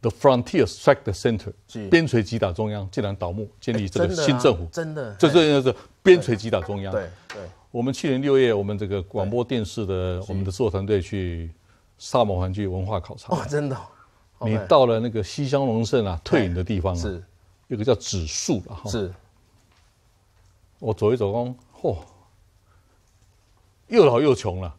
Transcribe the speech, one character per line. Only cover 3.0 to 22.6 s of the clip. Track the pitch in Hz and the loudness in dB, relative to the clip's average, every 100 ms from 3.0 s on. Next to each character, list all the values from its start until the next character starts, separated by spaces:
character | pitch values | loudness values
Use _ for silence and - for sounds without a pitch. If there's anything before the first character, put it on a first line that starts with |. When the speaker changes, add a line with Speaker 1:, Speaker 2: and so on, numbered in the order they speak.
Speaker 1:
然 | 104 98 | -4 -4
倒 | 87 | -6
幕， | 95 104 _ | -6 -10 _
建 | - 113 | -4 -4
立 | 98 | -2
这 | 127 | 0
个 | |
Speaker 2:
哎， | 170 | -2
真 | 170 | 0
的 | |
啊， | 147 | 0
Speaker 1:
新 | 127 | 2
政 | 143 92 | 2 2
府。 | 82 | -4
Speaker 2:
真 | - 160 | -8 -8
的， | 151 120 | -8 -10
Speaker 1:
这， | 101 165 | 2 4
Speaker 2:
嘿。 | |
Speaker 1:
这 | 160 156 143 | 6 6 4
就 | |
是 | 131 117 - _ | 2 -2 -10 _
边 | 190 180 | 6 6
陲 | 139 110 | 6 -2
击 | 110 | 0
打 | 104 | -2
中 | 85 101 | -2 -6
央。 | 98 | -4
Speaker 2:
对， | 101 87 90 _ | -6 -6 -14 _
对。 | 107 87 - _ | -16 -16 -18 _
Speaker 1:
我 | 120 | -4
们 | 123 | -4
去 | 135 151 | -2 -2
年 | 131 | 0
六 | 139 135 | 4 4
月， | 127 | 4
我 | 104 | 2
们 | 101 104 | 0 -4
这 | 101 | -4
个 | 98 | -4
广 | 92 107 98 | -4 -4 -2
播 | 117 | -2
电 | 120 127 | -2 -2
视 | 104 - 98 | -4 -6 -4
的， | 92 92 90 | -2 -2 -4
Speaker 2:
对。 | 98 | -6
Speaker 1:
我 | |
们 | 95 | -4
的 | 95 | -4
制 | 92 | -2
作 | 117 | -2
团 | 95 | 0
队 | 98 104 | 0 0
去 | 85 101 90 85 82 - _ _ _ _ | 0 -6 -4 -6 -10 -14 _ _ _ _
萨 | - 131 | -4 0
摩 | 107 92 | 2 0
环 | 92 | -2
去 | 92 101 | -4 -4
文 | 92 | -4
化 | 92 104 | -4 -6
考 | - - | -8 -18
察。 | - | -6
Speaker 2:
哦， | 170 - | -6 -2
真 | 147 147 | -4 -4
的 | 123 | -8
哦。 | - _ _ _ _ _ 117 | -12 _ _ _ _ _ -2
Speaker 1:
你 | 110 | -2
Speaker 2:
OK。 | 95 | 4
Speaker 1:
到 | 156 127 | 4 4
了 | 113 | 2
那 | 120 | -2
个 | 110 | -4
西 | 101 - 139 | -6 -6 -2
乡 | 139 | 0
隆 | 135 113 | 0 -2
盛 | 113 131 | 0 0
啊， | 104 85 | 0 -6
Speaker 2:
对。 | - 165 | -2 0
Speaker 1:
退 | 98 | 0
隐 | |
的 | 85 | -2
地 | 87 101 | -2 -2
方 | 90 | -2
啊， | 90 | -4
Speaker 2:
是。 | 92 87 85 _ _ _ _ | -6 -8 -14 _ _ _ _
Speaker 1:
有 | 107 | -4
个 | |
叫 | 107 | 0
指 | 120 - 98 80 | 0 0 -6 -4
树 | - - 123 - | -6 -4 -4 -4
了 | |
哈。 | - 104 | -14 -8
Speaker 2:
是。 | 110 95 92 _ _ _ _ _ _ _ _ _ _ _ _ _ _ _ _ | -6 -6 -8 _ _ _ _ _ _ _ _ _ _ _ _ _ _ _ _
Speaker 1:
我 | 113 | -4
走 | 107 104 | 2 2
一 | 123 | 2
走， | 101 | 0
讲， | 110 123 123 _ - | -2 -4 -8 _ -6
嚯， | 165 95 - _ _ _ _ _ | -4 -4 -8 _ _ _ _ _